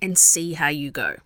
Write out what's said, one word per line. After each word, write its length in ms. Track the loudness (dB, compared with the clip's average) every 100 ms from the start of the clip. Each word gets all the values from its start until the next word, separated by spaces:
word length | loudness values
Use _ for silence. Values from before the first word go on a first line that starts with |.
and 160 | -2 4
see 360 | 4 4 -2
how 140 | -2 -2
you 240 | -2 -6
go. 260 | -4 -6 -6